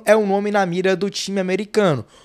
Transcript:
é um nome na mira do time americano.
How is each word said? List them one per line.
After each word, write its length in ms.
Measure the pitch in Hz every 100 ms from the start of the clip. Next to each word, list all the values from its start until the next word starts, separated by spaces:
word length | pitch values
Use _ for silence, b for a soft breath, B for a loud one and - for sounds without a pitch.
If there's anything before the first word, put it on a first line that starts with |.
é 100 | -
um 120 | 220 202
nome 240 | 196 208
na 140 | 208 190
mira 280 | 175 190
do 140 | 185 196
time 320 | - - 196
americano. 640 | 185 190 208 214 196 135 b b